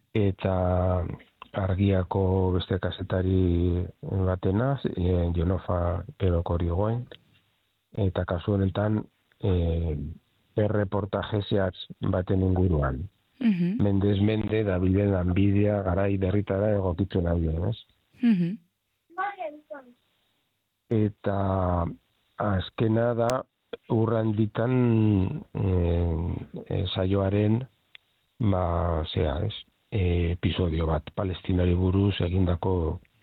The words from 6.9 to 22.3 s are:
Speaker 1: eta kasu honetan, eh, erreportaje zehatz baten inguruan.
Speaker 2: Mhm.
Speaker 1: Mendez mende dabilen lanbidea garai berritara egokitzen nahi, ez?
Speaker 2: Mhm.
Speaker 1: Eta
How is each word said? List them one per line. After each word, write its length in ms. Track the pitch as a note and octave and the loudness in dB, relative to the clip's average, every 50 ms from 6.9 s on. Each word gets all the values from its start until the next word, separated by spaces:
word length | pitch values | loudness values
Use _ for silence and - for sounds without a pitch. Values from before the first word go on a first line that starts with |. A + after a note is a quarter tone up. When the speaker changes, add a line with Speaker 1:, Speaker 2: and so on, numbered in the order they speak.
| A#2 B2 B2 - - - _ _ _ _ _ _ _ _ _ _ _ _ _ _ - | -2 -4 -6 -10 -16 -20 _ _ _ _ _ _ _ _ _ _ _ _ _ _ -4
Speaker 1:
eta 280 | - G#2 F#2+ - F2+ F2+ | -2 0 0 0 0 -2
kasu 260 | - F#2 E2+ - - | -2 -2 -2 0 0
honetan, 500 | G2+ G2 G2 F#2+ - G2+ G#2 G#2+ A2 G#2 - - _ _ _ _ _ _ | 2 2 2 0 0 0 0 0 0 -2 -4 -8 _ _ _ _ _ _
eh, 560 | - G2+ F#2 F2 E2+ E2 E2 E2+ E2 E2 D2+ D2 D2 D#2 D2+ - _ _ _ _ _ _ - | -2 0 0 2 0 0 0 -2 -2 -2 -4 -6 -6 -10 -12 -14 _ _ _ _ _ _ -2
erreportaje 840 | A2 G#2+ G2+ G#2 G#2 G#2 F#2+ - G2+ G#2 G2 - G2 F2+ - - G#2 G2 - | -2 0 0 0 0 -2 -2 -2 -4 -4 -2 -4 -4 -4 -2 -4 -4 -2 0
zehatz 280 | A2+ G2+ F#2+ F#2+ - - - - - - | 0 0 0 -2 -4 -6 -12 -18 -10 -6
baten 420 | G#2+ G2+ G2 F#2 F2+ - G2+ F#2+ | -4 -2 -2 -2 0 0 0 0
inguruan. 680 | F#2 F#2 F#2 F2+ F#2 F#2+ E2+ D2 C#2+ C2 C2 C2 F#2 - - _ _ _ _ - | 2 2 2 2 2 2 2 2 0 -2 -2 -6 -8 -10 -14 _ _ _ _ -2
Speaker 2:
Mhm. 420 | B3+ A3+ G3 E3+ F3 F3 G3+ - | 0 0 2 2 0 0 0 0
Speaker 1:
Mendez 380 | G#2 G2+ G2 G2 F#2+ G2+ G#2 G2 | 0 0 2 2 2 2 2 2
mende 420 | G2+ G#2+ A2 G#2+ G#2 G2+ G#2+ A2 A2 | 2 2 2 0 -2 0 0 0 0
dabilen 460 | G2+ F#2 F2+ F#2 F#2 F#2+ G2+ G#2 G2+ | 0 0 2 2 2 4 4 4 2
lanbidea 720 | G2 F#2 F2 F2+ F2+ F#2+ G2 G2+ G2 G2+ G#2 G#2 G#2 G2+ | 2 2 0 0 2 2 2 2 4 2 2 2 2 0
garai 360 | G2 F#2+ F2 F#2+ G2+ G2+ G2+ G2 | 0 0 0 0 0 0 0 0
berritara 520 | F#2+ F2+ F#2 G#2 G2+ - G2 G2 G#2 A2 G#2 | 0 0 0 0 0 0 0 0 2 2 2
egokitzen 500 | G2+ F#2+ F#2 E2 F2 G2 - - G2 E2+ | 2 0 0 0 0 -2 -2 0 0 0
nahi, 220 | E2+ E2+ E2+ E2 D#2 | 0 0 0 0 0
ez? 280 | D#2+ D#2+ F2+ G#2 A2 - - _ _ _ _ _ _ - | -2 -2 -2 -4 -4 -6 -10 _ _ _ _ _ _ -2
Speaker 2:
Mhm. 360 | B3 A#3+ G#3+ F3 F3 E3+ G#3 C4 _ _ _ _ _ _ _ _ _ _ E4 F4+ G4 G4+ G4 F#4+ F4 D4+ D4+ D4+ D4+ - D4+ C#4 B3+ B3 A#3+ _ _ _ _ _ _ _ _ _ _ _ _ _ _ _ _ _ _ - | 0 2 2 2 0 -2 -4 -8 _ _ _ _ _ _ _ _ _ _ -8 -8 -6 -6 -6 -8 -10 -10 -12 -14 -18 -18 -18 -18 -18 -20 -20 _ _ _ _ _ _ _ _ _ _ _ _ _ _ _ _ _ _ -2
Speaker 1:
Eta 960 | A#2 A2 G#2+ G#2 - _ - G#2 G2 G2 G2 G2 F#2+ F#2+ F#2 F2+ F2 F2 E2+ F2 - - _ _ _ _ _ _ | 0 0 0 0 -2 _ -4 -4 -2 0 0 0 0 0 0 0 0 0 0 -2 -4 -10 _ _ _ _ _ _